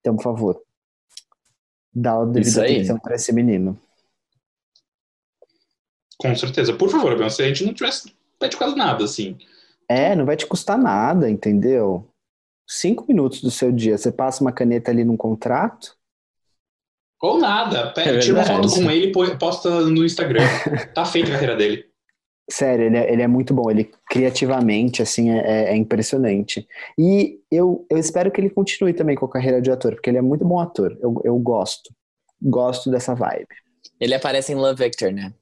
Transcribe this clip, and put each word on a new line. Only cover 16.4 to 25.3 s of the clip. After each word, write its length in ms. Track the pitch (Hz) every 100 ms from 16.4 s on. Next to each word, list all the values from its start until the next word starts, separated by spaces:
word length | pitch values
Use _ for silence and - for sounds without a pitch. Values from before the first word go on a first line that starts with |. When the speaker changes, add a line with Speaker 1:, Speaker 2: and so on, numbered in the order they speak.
| _ _ _ _ _ _ _ _
Speaker 3:
Ou 180 | 175 302
nada. 520 | 254 208 233 190 117
Pe-, 80 | -
Speaker 2:
É 160 | 165 120
Speaker 3:
tira 180 | 123 -
uma 60 |
foto 180 | - - 101
Speaker 2:
verdade. 140 | 180
Speaker 3:
com 60 | 170
ele 160 | 160 190
e 40 |
põe, 240 | 190 180 143
posta 420 | 170 180 175 170
no 220 | 160 160
Instagram. 380 | 165 - 156 113 127 - -
Speaker 1:
<laughs> 260 | 143 -
Speaker 3:
Tá 100 | -
feita 240 | 269 175 165
a 40 |
carreira 240 | 143 120 110
dele. 280 | 104 104 - _ _ _ _ _ -
Speaker 1:
Sério, 340 | - 139 123 117
ele 100 | 117
é, 120 | 117
ele 100 | 117
é 40 | 120
muito 280 | 123 127
bom. 160 | 135 117
Ele, 200 | 107 110 _ -
criativamente, 880 | 123 127 123 131 131 120 107 123 123
assim, 280 | 113 - 117